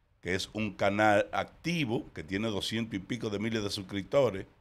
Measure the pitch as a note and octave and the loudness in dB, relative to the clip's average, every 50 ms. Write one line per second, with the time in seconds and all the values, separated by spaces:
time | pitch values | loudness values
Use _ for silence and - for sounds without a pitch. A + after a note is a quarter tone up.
0 | _ _ _ _ - F2 F#2 F#2+ - - - G#2+ A2 G2+ F#2 - G#2 G2+ G2+ G#2+ | _ _ _ _ -4 -2 -2 -2 -2 -4 -4 -4 -4 -4 0 2 2 2 4 6
1 | G#2+ G#2+ G#2 G2 - - - F#2+ F#2 - - - - D#3+ F3 E3+ C#3+ G#2+ A2+ D#3 | 6 6 6 6 4 2 -2 -4 -4 -4 -8 -8 -4 -2 -2 0 0 0 -2 -2
2 | C#3+ - - F#2 D#2 D#2+ F#2+ G2 A2+ A2+ G2+ F#2+ - - G#2+ A2+ A2+ A2 G#2+ F#2+ | -4 -6 -12 -12 -6 -4 -2 -2 -2 -2 -2 -2 -2 -2 -2 -2 -2 -4 -4 -6
3 | F#2 - B2+ A2 A#2 A2 G2+ G2 G#2+ A#2 A2+ A2 G#2 G2 - G#2 F#2+ F#2+ G#2 G2+ | -6 -6 -6 -6 -4 -4 -4 -4 -2 -2 -2 -2 -2 -2 -4 -6 -6 -6 -6 -6
4 | F#2 - - C#3+ C3 A2 F#2+ F#2+ - - _ _ | -2 2 4 4 4 4 2 -2 -8 -12 _ _